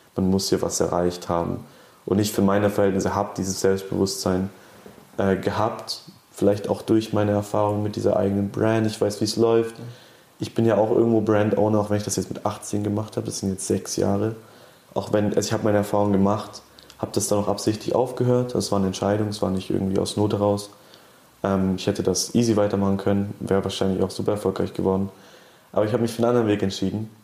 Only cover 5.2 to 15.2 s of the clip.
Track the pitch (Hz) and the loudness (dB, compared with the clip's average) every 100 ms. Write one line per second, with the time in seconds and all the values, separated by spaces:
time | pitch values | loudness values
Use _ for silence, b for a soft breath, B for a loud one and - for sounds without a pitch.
5.2 | 98 92 92 90 110 - - - - - | 0 2 0 0 -2 -4 -10 -12 -12 -20
6.2 | _ - 101 104 - 98 - 110 110 104 | _ 0 2 2 -2 -4 2 2 2 0
7.2 | 104 104 104 107 104 104 104 104 101 95 | 2 0 0 0 0 0 -2 -2 0 2
8.2 | 98 98 101 - 110 113 110 104 104 - | 2 0 -2 0 2 2 0 0 -2 0
9.2 | 104 - 117 117 113 - 120 B B B | -4 2 4 4 2 -6 -16 B B B
10.2 | B - 104 - 113 101 110 117 117 110 | B -10 -6 0 2 4 4 4 4 4
11.2 | 104 104 107 98 107 107 104 104 104 - | 4 2 2 2 2 2 2 -2 -2 -4
12.2 | 92 - 107 104 - 107 104 104 107 - | -4 -4 -6 -6 -6 -4 -2 -4 -4 -6
13.2 | 110 - 98 95 - 101 - - 95 101 | -6 -4 -4 -4 -2 -4 -2 -2 0 0
14.2 | 110 113 B B B B B - 98 104 | -2 -6 B B B B B -8 -2 0